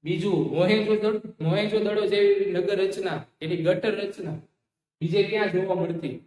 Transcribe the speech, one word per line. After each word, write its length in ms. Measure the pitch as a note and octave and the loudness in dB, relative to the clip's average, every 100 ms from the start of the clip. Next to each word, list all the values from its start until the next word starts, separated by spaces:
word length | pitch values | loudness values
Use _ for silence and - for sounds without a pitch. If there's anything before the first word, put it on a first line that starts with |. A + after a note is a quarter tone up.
બીજું, 520 | D3+ E3+ G3+ E3 C3 D3+ | -2 -2 0 0 0 2
મોહેંજો-દડો, 640 | F#3 G#3+ G#3 G#3+ G#3 G#3+ - - | 2 2 2 2 2 -2 -6 -4
મોહેંજો-દડો 640 | D#3+ F#3+ G#3 G#3+ G#3+ G#3 G3 | -2 0 0 0 0 0 0
જેવી 460 | G3+ G3+ G3 G3 | 4 4 4 2
નગર 280 | F3 F3+ G3+ | 0 0 0
રચના, 440 | F#3+ G3 F#3+ D3+ - _ | 0 -2 -4 -6 -10 _
એની 160 | D#3+ E3+ | -4 0
ગટર 380 | D#3+ F#3 A3 G3 | 2 2 0 -2
રચના 360 | G3+ - E3 D#3 - _ _ _ _ _ | -6 -8 -10 -10 -14 _ _ _ _ _
બીજે 220 | E3 G3+ | 0 2
ક્યાં 280 | G3 G#3+ G3+ | 2 0 0
જોવા 240 | F3+ F#3+ F3 | 0 0 0
મળતી? 420 | E3 E3 C3 - | -2 -4 -6 -10